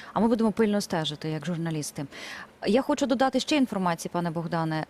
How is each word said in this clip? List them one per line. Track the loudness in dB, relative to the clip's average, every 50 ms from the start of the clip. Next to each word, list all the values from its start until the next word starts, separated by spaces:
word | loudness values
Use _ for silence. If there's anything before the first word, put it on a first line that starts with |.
| -14 -4 0
а | 2
ми | 2
будемо | 4 4 4 2 2
пильно | 2 2 2 2 2 0
стежити, | 0 0 -2 -2 -2 -2 -4 -4 -4 -4
як | -4 -4 -4
журналісти. | -4 -4 -2 -2 -2 -2 -4 -4 -6 -6 -8 -8 -8 -10 -14 -14 -12 -14 -14 -16 -18 -12 -4 0
Я | 2 4 4
хочу | 4 2 0 2 2
додати | 2 2 4 2 2 2 0
ще | 0 2 2
інформації, | 2 2 2 0 0 0 0 0 -2 -4 -4 -4
пане | -2 -2 -2
Богдане. | -2 -4 -4 -2 0 0 0 0 0 -2 -4 -6